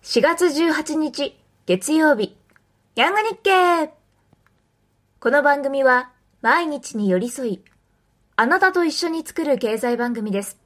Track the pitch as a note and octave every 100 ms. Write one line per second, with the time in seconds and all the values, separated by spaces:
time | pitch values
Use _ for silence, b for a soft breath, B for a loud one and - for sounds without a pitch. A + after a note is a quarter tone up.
0 | - - C#4+ E4+ F4 C#4+ E4 D4+ D#4 D#4
1 | D4+ B3 C#4+ _ _ _ - F#3 - D#4
2 | D#4 A#3+ G#3 _ _ _ _ _ _ -
3 | C#4+ G4+ A4 F#4+ G4 F#4+ F4+ E4+ D#4 _
4 | _ _ _ _ _ _ _ _ _ _
5 | _ _ A#3+ C#4+ C#4+ C#4+ C#4 C#4 C4 B3
6 | B3 _ _ _ A3+ E4+ E4 C#4+ - A3
7 | G#3 F3+ A#3+ C4 B3 F3+ _ _ _ _
8 | _ _ _ - A#3+ F4+ F#4+ F#4 E4+ -
9 | E4+ E4 D#4+ - D#4 B3+ A#3 G#3+ A#3+ A#3+
10 | A#3+ A#3 G#3+ G3 G3+ -